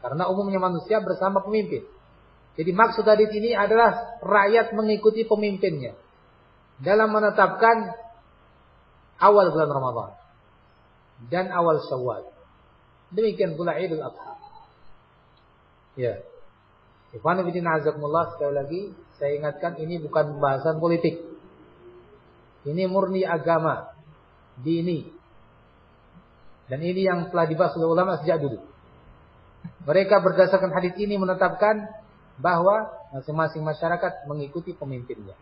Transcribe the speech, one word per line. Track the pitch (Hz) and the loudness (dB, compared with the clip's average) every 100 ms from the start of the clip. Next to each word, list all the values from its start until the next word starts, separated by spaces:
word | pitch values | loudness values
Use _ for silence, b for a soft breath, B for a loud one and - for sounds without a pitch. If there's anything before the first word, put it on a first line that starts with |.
Karena | 123 143 180 | -6 -4 -2
umumnya | 190 196 190 | -2 -2 0
manusia | 180 170 - 214 | 0 -2 0 0
bersama | 185 170 190 196 | 0 -2 0 0
pemimpin. | 196 220 185 139 - - - _ _ _ _ - | 0 -2 -2 -6 -10 -20 -20 _ _ _ _ -4
Jadi | 160 185 | -2 2
maksud | 226 - 214 | 2 4 4
hadis | 208 214 | 6 4
ini | 214 226 214 | 2 -2 0
adalah | 202 220 233 - - - | 4 6 6 4 -8 -10
rakyat | - 208 202 226 220 208 | 2 4 6 4 2 -2
mengikuti | 214 208 214 220 | 0 4 2 2
pemimpinnya | 220 214 208 190 190 151 120 - _ _ _ _ _ _ _ - | 0 0 0 0 -2 -2 -10 -14 _ _ _ _ _ _ _ -8
dalam | 139 208 220 | 2 2 4
menetapkan | 214 214 208 185 - 226 226 196 160 - - - _ _ _ _ _ _ _ _ - | 2 2 4 2 4 4 4 0 -10 -16 -20 -20 _ _ _ _ _ _ _ _ 2
awal | 190 208 180 156 | 6 8 6 2
bulan | 147 | 0
Ramadan | 139 131 117 98 - _ _ _ _ _ _ _ _ _ _ 120 | 0 -4 -6 -10 -16 _ _ _ _ _ _ _ _ _ _ -6
dan | 170 190 180 | -4 -2 2
awal | 170 151 - | 2 2 0
Syawal. | 127 123 104 - - - _ _ _ _ _ _ 185 | -4 -4 -6 -10 -20 -20 _ _ _ _ _ _ -2
Demikian | 220 190 185 156 | -2 0 -2 0
pula | 175 156 | -4 -2
Idul | 180 156 | -4 -4
Adha. | 127 - - - - - - _ - - _ _ _ _ _ _ _ _ _ - | -8 -14 -18 -18 -20 -20 -20 _ -20 -20 _ _ _ _ _ _ _ _ _ -4
Ya. | 123 104 - - - _ _ _ _ _ _ 117 | -4 -4 -14 -20 -20 _ _ _ _ _ _ -6
Ikhwan | 156 185 175 | -2 -2 -2
fillah, | 175 170 160 | -2 -2 0
azakumullah, | 147 151 147 165 160 - | 0 -4 -2 -2 -2 -4
sekali | 143 | -4
lagi | 143 139 175 202 - - _ | -2 -4 -8 -10 -16 -20 _
saya | 143 | -4
ingatkan, | 147 151 - 170 165 | -2 -6 -6 -8 -6
ini | 160 175 | -8 -8
bukan | 151 156 147 143 | -2 -2 -2 0
pembahasan | 139 135 160 156 | 0 0 -2 0
politik. | 170 165 165 - - - - - - - - - - - _ - _ _ 139 | 0 2 0 -2 -14 -18 -20 -20 -20 -20 -20 -20 -20 -20 _ -20 _ _ -8
Ini | 165 185 | -2 0
murni | 190 185 190 180 | 0 0 0 0
agama, | 165 160 165 160 120 - - - - _ _ _ - | 0 2 2 2 -4 -8 -20 -20 -20 _ _ _ -10
dini. | 135 165 175 160 113 - _ - - _ _ _ _ _ _ - _ _ - - - | -4 -2 -2 -4 -6 -20 _ -20 -20 _ _ _ _ _ _ -20 _ _ -20 -20 -12
Dan | 135 170 | -6 -4
ini | 185 190 | 0 0
yang | 175 165 | 0 -2
telah | 175 160 | 0 0
dibahas | 160 175 170 | 2 0 2
oleh | 165 | 2
ulama | 165 185 160 | 2 2 -2
sejak | 156 165 | -2 0
dulu. | 143 107 - - - - - - - - - - - - 139 | -2 -6 -14 -20 -20 -20 -20 -20 -20 -20 -20 -20 -20 -12 2
Mereka | 170 196 202 | 2 6 4
berdasarkan | 180 170 185 190 185 | 4 4 4 4 2
hadis | 170 180 185 | -2 -2 -4
ini | 208 202 | -4 -2
menetapkan | 185 185 180 - 208 214 196 - - - - - | -2 2 0 2 0 0 -4 -16 -20 -20 -20 -4
bahwa | 160 170 180 214 214 - - 135 | 0 2 4 2 -2 -12 -14 -14
masing-masing | 143 151 160 156 156 | -6 -4 -4 -4 -6
masyarakat | 151 165 175 185 - 143 | -4 -2 -2 -4 -6 -10
mengikuti | 147 143 170 165 165 | -10 -8 -10 -12 -12
pemimpinnya. | 139 127 120 113 98 90 | -10 -10 -12 -14 -16 -20